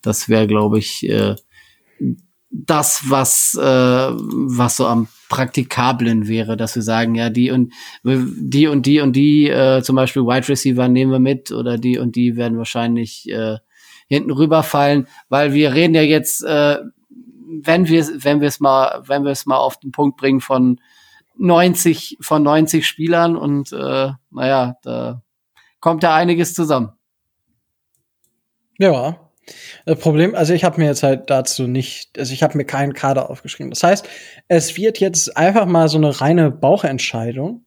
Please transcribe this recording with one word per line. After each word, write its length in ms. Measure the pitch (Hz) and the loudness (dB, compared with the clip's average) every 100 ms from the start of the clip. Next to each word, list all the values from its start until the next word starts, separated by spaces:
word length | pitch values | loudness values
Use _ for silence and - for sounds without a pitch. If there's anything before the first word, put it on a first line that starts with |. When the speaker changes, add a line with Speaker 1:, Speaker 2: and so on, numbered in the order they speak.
Speaker 1:
das 260 | - 107 - | -4 -4 0
wäre, 180 | 113 107 | 2 2
glaub 300 | 107 104 107 | 2 2 0
ich, 320 | 104 - - | -2 -8 -4
äh, 280 | 107 101 104 _ _ _ _ _ _ - - _ _ _ | 0 0 -4 _ _ _ _ _ _ -8 -8 _ _ _
das, 520 | 196 151 151 147 - 135 | -14 -2 0 0 -4 0
was, 460 | 139 127 - - - | 0 2 0 0 0
äh, 20 | |
was 1120 | 139 131 127 127 131 117 110 117 131 123 120 - | 2 4 4 2 0 -4 -6 -4 -4 0 0 0
so 100 | 127 | 0
am 220 | 117 110 _ _ | 0 -2 _ _
praktikablen 1000 | - 131 - 127 - 123 123 117 113 104 | -6 -2 -2 -4 0 0 0 0 0 0
wäre, 280 | 113 107 110 | -2 -2 -4
dass 200 | 113 - | -4 -4
wir 60 | |
sagen, 320 | 110 113 117 117 | -2 0 0 -2
ja, 140 | 117 | -2
die 200 | 113 127 | 0 0
und, 220 | 127 123 - - - | 2 -2 -4 -20 -8
die 600 | 120 131 127 - 139 135 156 | -2 0 -2 -6 -4 0 2
und 180 | 143 139 | 2 2
die 140 | 147 | 2
und 140 | 139 | 2
die, 340 | 127 147 151 147 | 2 4 4 4
äh, 340 | 131 135 131 | 4 4 2
zum 140 | 127 131 | 2 0
Beispiel 260 | 127 - | 0 0
Wide 260 | 120 127 131 | 0 0 -2
Receiver 380 | 139 135 123 127 | -2 0 0 2
nehmen 220 | 127 131 | 2 2
wir 60 | 131 | 2
mit 320 | 127 135 - | 2 0 -6
oder 280 | 113 120 117 | -8 -4 -2
die 200 | 127 123 | -2 -2
und 160 | 120 | -2
die 220 | 120 120 117 | 0 0 0
werden 220 | 120 113 | -4 -4
wahrscheinlich, 720 | 117 123 117 117 117 - - | -6 -4 -2 -2 -4 -10 -10
äh, 260 | 110 110 110 _ _ _ - _ | -6 -6 -8 _ _ _ -20 _
hinten 220 | 143 143 | -2 -2
rüberfallen, 760 | 135 156 160 156 147 143 143 135 - _ | 0 2 2 2 0 2 2 -2 -10 _
weil 240 | 135 147 | 0 2
wir 220 | 143 151 | 2 2
reden 200 | 131 170 | 2 4
ja 80 | 160 | 4
jetzt, 420 | 151 151 - - | 4 2 0 -6
äh, 340 | - 151 147 147 - _ _ - - - 143 160 | -2 2 2 0 -6 _ _ -20 -20 -20 -16 -10
wenn 260 | 147 170 175 | 0 2 4
wir, 180 | 165 151 160 | 2 2 -2
wenn 180 | 139 147 | 0 2
wir 80 | 143 | 0
es 120 | - | 0
mal, 420 | 139 131 131 - 135 | 2 4 2 -2 -4
wenn 180 | 139 | -2
wir 80 | 143 | -2
es 140 | 135 - | -4 -2
mal 100 | 135 | 0
auf 200 | 131 - | 0 -4
den 100 | 139 | -14
Punkt 240 | 127 135 131 | -2 -2 0
bringen 240 | 135 135 | 0 0
von 400 | - 131 127 123 _ _ _ _ _ - | 0 0 2 0 _ _ _ _ _ -4
neunzig, 800 | 180 170 180 175 170 160 - - | 2 4 4 2 0 0 -6 -16
von 220 | - 151 | -2 0
neunzig 420 | 147 151 156 160 151 | 2 2 2 0 -2
Spielern 500 | - 160 170 170 165 | -6 -2 0 0 0
und, 360 | 147 143 139 | -2 -4 -4
äh, 380 | - 135 131 135 135 _ | -8 -4 -2 -4 -6 _
naja, 460 | 131 127 135 123 123 | -6 -2 0 -2 -6
da 400 | 123 120 120 123 _ _ _ _ _ _ | -10 -8 -8 -10 _ _ _ _ _ _
kommt 240 | - 165 | -2 0
ja 100 | 170 | 2
einiges 400 | 160 175 170 170 | 2 2 0 0
zusammen. 380 | - 160 139 113 _ _ _ _ _ _ _ _ _ _ _ _ _ _ _ _ _ _ _ | -2 0 0 -2 _ _ _ _ _ _ _ _ _ _ _ _ _ _ _ _ _ _ _
Speaker 2:
Ja. 420 | 190 139 131 175 _ _ - - - - | 2 2 -2 -8 _ _ -20 -20 -20 -16
Das 160 | - 160 | -4 0
Problem, 340 | 165 151 175 | 2 2 2
also 200 | 220 156 | 0 0
ich 100 | 170 | 2
hab 120 | 180 160 | 0 0
mir 100 | 151 | 0
jetzt 180 | 139 | 2
halt 260 | 139 131 - | 0 0 0
dazu 380 | 135 131 - 123 | -2 -2 -4 -4
nicht, 500 | 127 127 - - - | -4 -4 -10 -18 -10
also 140 | 131 | -8
ich 100 | 131 | -2
hab 140 | 160 151 | -2 -2
mir 80 | |
keinen 300 | 135 135 139 | -4 -4 -4
Kader 360 | 135 139 135 127 | -4 -2 -2 -4
aufgeschrieben. 400 | 127 - - 135 | -10 -16 -12 -10
Das 140 | 120 | 0
heißt, 200 | 170 196 - - - - _ | 2 2 -2 -20 -20 -20 _
es 280 | 170 156 - | 0 0 -2
wird 220 | 214 220 | -2 0
jetzt 380 | 190 170 - - | -2 0 -4 0
einfach 300 | 170 208 190 | 2 2 2
mal 220 | 170 160 | 2 2
so 100 | 156 | 2
eine 220 | 151 135 | 2 2
reine 300 | 139 175 156 | 2 4 2
Bauchentscheidung. 1120 | 131 135 196 170 131 - 117 117 127 156 233 | 2 2 2 0 -4 -6 -6 -6 -6 -8 -10